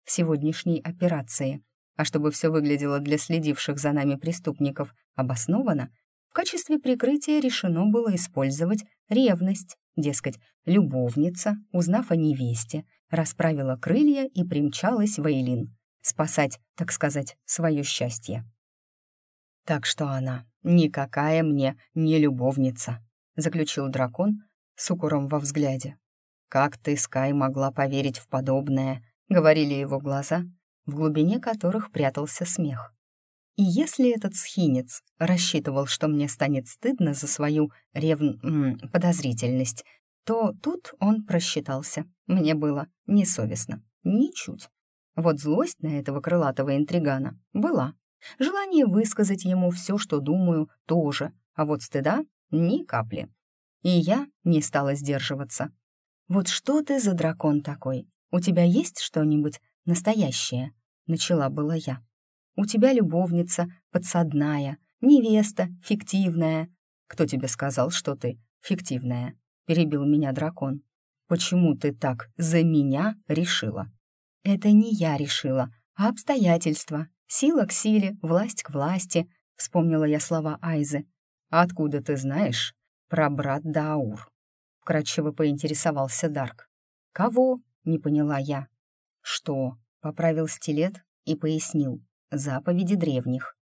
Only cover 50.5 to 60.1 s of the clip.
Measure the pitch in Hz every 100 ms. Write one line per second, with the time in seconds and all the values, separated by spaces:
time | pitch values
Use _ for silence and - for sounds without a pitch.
50.5 | 160 151 _ - 165 147 143 147 - _
51.5 | - 151 147 - 143 143 240 311 _ _
52.5 | 156 170 294 - 117 113 82 - _ _
53.5 | _ _ _ 180 175 160 233 285 _ 170
54.5 | 160 147 143 139 143 143 139 - 139 139
55.5 | - 135 - _ _ _ _ - 190 180
56.5 | - - 302 294 277 208 175 160 160 156
57.5 | 147 147 143 131 131 - _ _ 180 185
58.5 | 175 175 214 349 - - 160 151 151 151
59.5 | - _ _ - 170 190